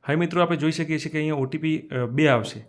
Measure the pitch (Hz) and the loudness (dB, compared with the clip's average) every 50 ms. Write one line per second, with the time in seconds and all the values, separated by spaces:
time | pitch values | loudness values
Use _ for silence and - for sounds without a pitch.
0 | _ - 143 160 175 165 170 175 175 170 170 147 147 160 156 - 165 151 160 147 | _ 0 0 0 0 0 2 2 2 2 2 0 0 0 0 0 -2 -2 -4 -4
1 | - 156 151 156 151 156 156 143 135 131 165 151 156 160 156 160 - - 139 127 | -4 -4 -4 -2 -2 0 -2 -2 -2 -4 -4 -4 -2 -2 -2 -2 -4 -6 -4 -4
2 | 123 117 120 143 156 147 127 117 104 - - 107 - | -4 -2 2 4 4 6 6 4 2 -4 -10 -12 -16